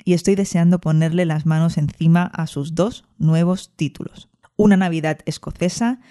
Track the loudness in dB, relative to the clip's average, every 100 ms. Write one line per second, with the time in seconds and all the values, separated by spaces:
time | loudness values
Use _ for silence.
0 | 0 0 2 0 0 2 2 2 2 0
1 | 2 0 0 0 0 0 0 0 -4 0
2 | 2 4 2 -4 -6 -6 -4 -2 -2 -4
3 | _ -2 0 2 2 -2 -8 -6 -6 -6
4 | -16 -16 -20 _ _ 0 2 2 0 -2
5 | -4 -4 -8 -10 -12 -4 -4 -2 -4 -4
6 | _